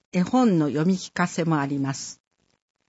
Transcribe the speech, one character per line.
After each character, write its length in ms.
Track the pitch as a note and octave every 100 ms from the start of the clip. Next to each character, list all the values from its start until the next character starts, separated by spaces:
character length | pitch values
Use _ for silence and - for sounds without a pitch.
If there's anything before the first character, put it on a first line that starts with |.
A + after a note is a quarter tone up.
| _
絵 100 | F3+
本 360 | F3 B3+ A#3+ E3+
の 100 | D3
読 180 | C#3 E3
み 120 | F#3
聞 160 | -
か 140 | - F3
せ 160 | -
も 160 | E3 D#3
あ 60 | C#3
り 140 | C#3+
ま 140 | C3+
す。 280 | C3+ - - _ _ _ _ _ _